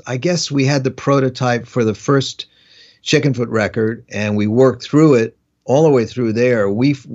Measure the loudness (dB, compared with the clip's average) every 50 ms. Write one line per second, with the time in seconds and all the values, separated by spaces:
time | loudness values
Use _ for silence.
0 | -10 -8 -8 -4 -4 -2 -2 -2 -4 -4 -2 0 0 2 0 0 -2 -4 -6 -4
1 | -2 0 2 2 2 0 -2 -2 -2 -2 -2 -2 -4 -4 -4 -2 0 0 -2 -2
2 | -2 0 0 0 0 -2 -8 -14 -16 -18 _ _ _ _ _ -20 -20 -20 _ _
3 | _ 0 0 2 2 0 -2 -2 -4 -4 -2 -2 -2 -2 -2 -2 -2 -2 -4 -8
4 | -12 _ -8 -4 -4 -2 -2 -2 -2 0 2 4 4 4 2 0 -4 -2 2 4
5 | 4 6 4 4 2 -2 -6 _ _ _ _ _ _ 0 2 2 4 4 4 2
6 | 0 -2 -4 -4 -4 -2 0 0 0 0 2 0 0 -2 0 0 0 0 0 -2
7 | -6 -14